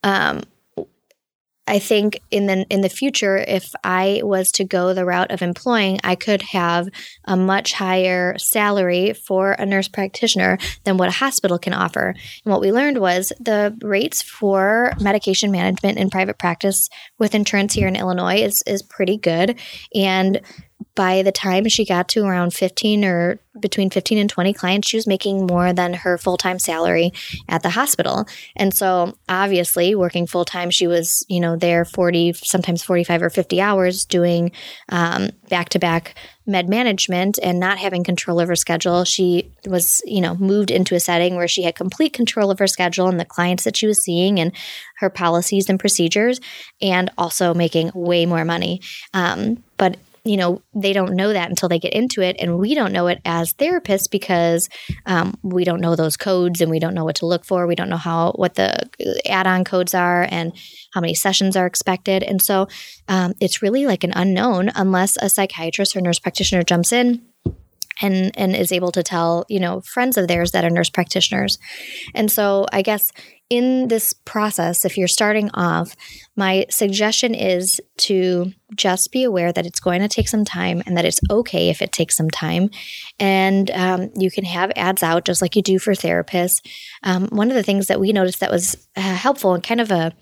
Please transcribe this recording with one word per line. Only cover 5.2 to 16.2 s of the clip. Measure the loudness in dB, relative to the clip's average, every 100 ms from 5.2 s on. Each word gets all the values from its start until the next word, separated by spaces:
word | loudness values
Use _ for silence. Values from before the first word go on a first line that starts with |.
| 0
of | -2
employing, | -4 -2 0 2 2 0
I | -2
could | -2 0 -2
have | 0 -2 0 0 -2 -10 -20 -16
a | -2 2
much | 2 2 -2
higher | -4 0 2 2 2 0 -2
salary | -2 2 2 2 2 2 0
for | -2 -2 0 2
a | 0
nurse | 0 0 -2
practitioner | -4 -6 -2 -2 2 2 0 -4 -6
than | -2 2
what | 0
a |
hospital | 0 -2 0 0 -2
can | -2
offer. | -2 -2 -2 -4
And | -6 -14 -8 0
what | 2
we | 2
learned | 2 2 2
was | 0 0 -2 -4
the | 0 2 0 -2
rates | -2 0 0 -4
for | -8 -2 0 2 2 2 0 0
medication | 0 2 2 0 0
management | 0 0 0 0 0
in | -2
private | 0